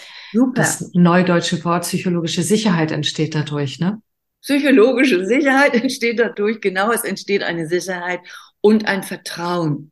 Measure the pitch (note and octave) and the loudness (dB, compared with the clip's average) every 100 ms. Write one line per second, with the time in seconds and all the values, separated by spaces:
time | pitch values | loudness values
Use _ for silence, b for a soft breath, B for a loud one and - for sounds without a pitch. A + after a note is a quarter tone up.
0 | B B B G#3+ C4 - D3+ - - F3 | B B B 0 0 0 -2 -2 -4 4
1 | F3 F3 F3+ E3+ E3+ E3+ F3 E3+ E3+ F3+ | 4 6 4 2 0 -2 -2 -2 -2 -4
2 | F#3 F3 E3 F#3 D#3+ A3 A3 E3+ D#3 D#3 | -2 -2 -2 -4 0 0 2 2 0 -2
3 | D3+ - D3+ D#3 D3 D3 C#3+ - E3+ A3 | -4 -4 -2 -2 -4 -4 -6 -4 -4 -4
4 | - _ _ _ - C#4+ C#4 A#3+ A#3 A#3+ | -10 _ _ _ -4 0 4 6 6 4
5 | C4+ F#3 F#3+ B3+ C#4+ C4 C#4+ A#3+ B3+ A#3+ | 2 2 0 0 2 4 4 2 -2 -2
6 | A#3 A3+ G#3+ - G#3 A3 G3 F#3 G#3 A3 | -2 0 -2 -2 -4 -2 -4 -2 0 -2
7 | F3 G3 - G3+ F2+ E3+ D#3 F3 E3+ F3+ | -4 -8 -2 -2 -2 -6 -4 -4 -4 -8
8 | F3 F3 - B B B G#3 G#3+ G#3+ F#3+ | -6 -8 -10 B B B 2 4 2 -4
9 | - F3+ - - F3 F3 D#3+ D3 D3+ | -6 -12 -12 -8 -4 -2 -2 -4 -8